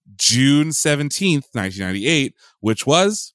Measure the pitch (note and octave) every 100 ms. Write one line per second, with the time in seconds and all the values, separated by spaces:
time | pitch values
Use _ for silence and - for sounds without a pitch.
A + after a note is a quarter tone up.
0 | _ G2 - A#2+ C3+ D3 D#3 D3 D#3 C#3+
1 | D3 - F#3+ D3 - A#2 F#2+ F#2+ F#2+ G2
2 | B2 D#3 C3+ _ _ _ G#2+ A2 C3+ E3
3 | G3 G#3+ -